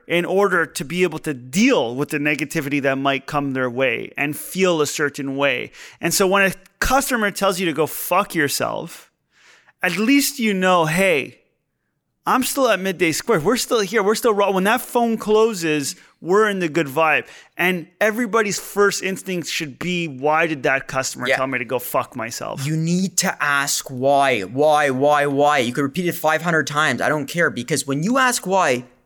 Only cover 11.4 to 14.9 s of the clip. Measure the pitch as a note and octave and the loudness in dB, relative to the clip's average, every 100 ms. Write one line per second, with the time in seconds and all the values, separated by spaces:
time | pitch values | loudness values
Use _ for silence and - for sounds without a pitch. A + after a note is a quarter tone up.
11.4 | _ _ _ _ _ _ _ _ - A3+ | _ _ _ _ _ _ _ _ 0 0
12.4 | B3 - B3+ G3 F#3+ E3+ F3 D3+ - G3+ | 2 0 2 2 0 0 0 0 0 0
13.4 | D3 B3 - A#3+ G3 A3 G3 A3 A#3+ G3+ | 2 0 0 0 0 0 2 2 2 2
14.4 | G3+ F#3+ F#3+ A#3+ - | 2 2 2 0 0